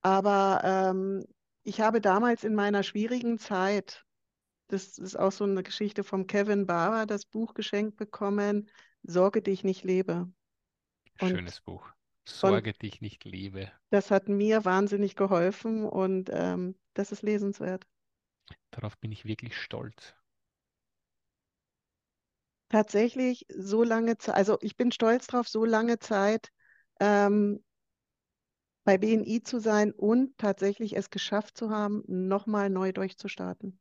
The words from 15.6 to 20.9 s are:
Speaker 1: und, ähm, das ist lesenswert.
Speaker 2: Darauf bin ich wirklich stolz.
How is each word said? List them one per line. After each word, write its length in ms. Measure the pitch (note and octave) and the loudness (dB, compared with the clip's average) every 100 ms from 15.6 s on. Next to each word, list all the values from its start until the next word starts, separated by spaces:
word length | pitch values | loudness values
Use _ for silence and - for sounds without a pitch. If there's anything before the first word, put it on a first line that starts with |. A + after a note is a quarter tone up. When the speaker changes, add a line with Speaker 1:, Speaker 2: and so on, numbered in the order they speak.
| A3+ A3 | -4 -4
Speaker 1:
und, 460 | G#3+ - F#3+ F#3+ F#3+ | -4 -2 0 -2 -2
ähm, 460 | - F3+ F3+ F3+ F#3+ _ | -4 -2 -2 -6 -8 _
das 180 | - G3+ | -8 -6
ist 80 | G3+ | -6
lesenswert. 680 | G#3 G#3 G3+ G3+ - F#3 - _ _ _ _ _ - - _ | -2 -2 -2 -4 -8 -8 -12 _ _ _ _ _ -20 -20 _
Speaker 2:
Darauf 260 | - G#2+ - | -12 -12 -10
bin 140 | A2 | -12
ich 120 | G#2+ | -12
wirklich 320 | G#2+ A2 A#2+ - | -8 -8 -8 -12
stolz. 580 | - - A#2+ - - _ _ _ _ _ _ _ _ | -10 -10 -12 -16 -20 _ _ _ _ _ _ _ _